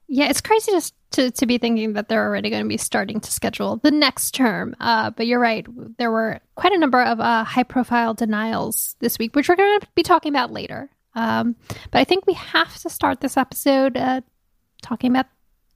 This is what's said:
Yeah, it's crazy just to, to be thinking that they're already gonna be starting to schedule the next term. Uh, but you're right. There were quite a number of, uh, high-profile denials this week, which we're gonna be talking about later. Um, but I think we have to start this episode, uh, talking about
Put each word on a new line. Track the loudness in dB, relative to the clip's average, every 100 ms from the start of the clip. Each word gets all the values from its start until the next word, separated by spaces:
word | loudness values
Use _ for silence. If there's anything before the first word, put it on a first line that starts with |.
| _
Yeah, | 0 2
it's | 0
crazy | 2 2 4
just | 0 0 _ _
to, | 0 0
to | 2 0
be | 2
thinking | 2 0 0
that | -4 -2
they're | 0 0
already | -2 -2
gonna | -4 -2
be | -4
starting | -2 -4 -2 -6
to | -6
schedule | -4 -4 -4 -4 2
the | 2
next | 4 0 0 -6
term. | 0 0 0 -6 -6
Uh, | 0 0 0
but | -4 -2
you're | 2
right. | 2 0 -6 -16 -18 -6
There | -2
were | 0 -2 -4 _ -2
quite | 0
a | 4
number | 4 4
of, | 2 0
uh, | 0 0
high-profile | 0 -2 0 0 0 0 0 -2
denials | -2 -2 -2 -4 -4 -4 -6 -4
this | -4 -2
week, | -2 0
which | 2
we're | 4
gonna | 4 2 0
be | -2
talking | 4 2 2
about | -2 -2
later. | -6 -10 -10 -14 _ _
Um, | -4 0 0 0 -4 _ -16 -2
but | 2
I | 4
think | 2 2
we |
have | -2 -2 -2 -2 -4
to | -12
start | -2 -2 0
this | -2 0
episode, | -2 -2 2 4 2 0
uh, | -2 -2 -6 _ _ _ _ _
talking | -10 -2 2
about | 2 0 _ _ _ _